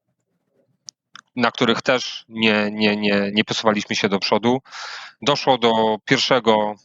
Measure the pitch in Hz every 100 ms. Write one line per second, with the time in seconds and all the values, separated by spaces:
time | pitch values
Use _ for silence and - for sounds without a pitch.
0 | _ _ _ _ _ _ _ _ - _
1 | _ - _ - 120 - 117 110 - 127
2 | - - - 113 113 107 104 107 107 104
3 | 104 101 101 104 - - 113 104 - 107
4 | 104 98 - 107 117 131 - - - -
5 | - - 110 143 - 123 117 113 110 107
6 | - 127 - 131 110 107 104 104